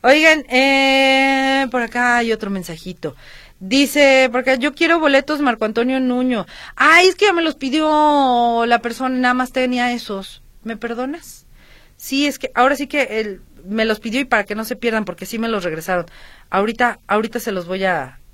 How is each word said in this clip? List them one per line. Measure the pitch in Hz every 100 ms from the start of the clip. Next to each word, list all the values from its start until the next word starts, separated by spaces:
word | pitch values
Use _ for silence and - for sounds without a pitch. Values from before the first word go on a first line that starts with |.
Oigan, | 240 302 320 311 -
eh, | 254 269 269 269 269 269 269 269 269 269 269 269
por | 254
acá | 233 240 247 240
hay | 233
otro | 220 202
mensajito. | 196 170 160 185 175 151 - - - - _
Dice, | 190 262 285 294 277 262 262
por | 247
acá, | 254 262
"Yo | 285
quiero | 285 330 330
boletos, | 311 277 277 302
Marco | 285 220 220
Antonio | 220 247 262
Nuño". | 254 247 254 233 - - - -
Ay, | 285 330 370
es | 359
que | 415
ya |
me | 339
los | 320 -
pidió | 269 302 311 302 302 294 269 240 240 233 233
la | 240
persona, | 240 233 262 254
nada | 247
más | 247 254
tenía | 262 254 247 247
esos. | 240 - 196 190 - - -
¿Me | 214 226
perdonas? | 240 233 262 330 - - _ - - - _ _
Sí, | - 269 285
es | 269
que | 254 -
ahora | 254 277
sí | 285
que | 294 226 220
él | 214 190 - - 185
me | 220 220
los | 214
pidió | 226 240
y | 277
para | 226 202
que | 208
no |
se | 220 247
pierdan, | 240 220 185
porque | 170 190
sí | 226
me | 226
los | 214
regresaron. | 175 156 175 180 170 - - - -
Ahorita, | 190 214 226 240 - -
ahorita | 208 220 233
se | 226
los | 190 170
voy | 190
a | 190 165 127 - -